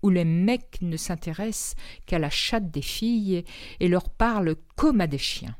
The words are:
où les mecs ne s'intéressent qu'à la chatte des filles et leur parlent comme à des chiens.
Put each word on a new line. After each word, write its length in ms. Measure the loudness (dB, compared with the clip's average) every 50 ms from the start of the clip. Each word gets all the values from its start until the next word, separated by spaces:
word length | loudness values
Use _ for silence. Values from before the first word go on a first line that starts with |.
| 4
où 80 | 4
les 140 | 4 4 4
mecs 520 | 4 4 4 4 2 2 0 -4 -8 -8 -6
ne 160 | -4 -4 -4
s'intéressent 760 | -4 -4 -6 -6 -6 -4 -8 -6 -4 -4 -4 -4 -4 -6 -6 -8 -8 -10 -10 -14 -18 -6
qu'à 140 | -2 0 0
la 100 | 0 0
chatte 400 | 0 -2 -2 0 0 0 -2 -2
des 140 | -4 -4 -6
filles 600 | -4 -4 -2 0 2 2 2 2 2 0 0 -2 -6 -16 -16 -16 -16 -6 0
et 80 | 2
leur 200 | 4 4 4 2 -2
parlent 460 | 0 2 2 2 4 2 0 0 0 -2 -6 _ -4
comme 260 | 2 2 4 4 4
à 60 | 2
des 100 | 2 0
chiens. 380 | -2 -4 -4 -6 -6 -8 -12 -12